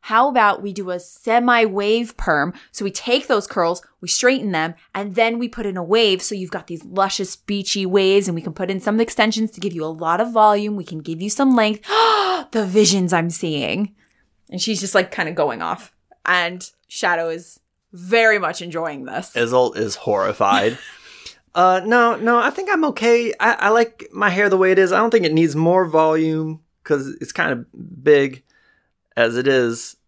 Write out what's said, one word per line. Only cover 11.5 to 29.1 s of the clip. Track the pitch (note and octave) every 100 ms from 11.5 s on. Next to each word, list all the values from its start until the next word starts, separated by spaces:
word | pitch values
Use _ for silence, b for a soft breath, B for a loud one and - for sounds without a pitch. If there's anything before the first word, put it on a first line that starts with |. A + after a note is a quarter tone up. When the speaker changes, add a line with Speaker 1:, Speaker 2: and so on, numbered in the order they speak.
| B3
Speaker 1:
length." | G#3+ G#3+ B
<gasps> | G#4+ A4+ G#4+ F#4+ F#4 C#4
The | A3+ G3+
visions | G3 G#3 G3 F3+
I'm | F3 E3
seeing. | D#3+ E3+ D3+ A2 A#2 G#3 _ _ _ _ _ _
And | F#3
she's | G#3+ G3+
just, | F#3+
like, | G3+ A#3
kind | - D#3
of |
going | F3 C#3+ A#2
off. | A#2 F3+ - _ _ _ -
And | F3+ E3+ F3+ - _ _
Shadow | - F#3 E3+ E3
is | E3 E3+ - _ _ _
very | F#3 F3+ A3+ A3+ G#3
much | E3+ E3+
enjoying | F3 E3 E3 C#3+ C3
this. | - -
Speaker 2:
Isolt | A#2 A#2 B2+ B2 -
is | A2
horrified. | - - G#2 F#2+ G#2 G2+ G2+ G#2 B2
Speaker 1:
<laughs> | - B B B B B _
Speaker 2:
Uh, | - F#3 F#3
no, | F#3+ A#3+ A#3 A3+
no, | A3+ A#3+
I | B3+
think | - F#4+
I'm | F#4 D#4
okay. | - A3+ A#3 A#3 -
I, | A3
I | A3+ G3+
like | A3 A3+ _ -
my | F3+ G3+
hair | F3+ G#3
the | F#3+
way | F#3
it | F#3+
is. | F#3
I | F#3+
don't | A3+
think | A3+ E3+
it |
needs | D#3 E3
more | C#3+ E3 F#3 F3
volume | D#3 D#3+ D#3+ D#3+ D#3 D#3 D#3 _ _
'cause | - D3 C3+ -
it's | -
kind | - D#3+
of | B2 A#2+ - - -
big | C#3 D3 C#3 C3 _ _ _ _ _ _ _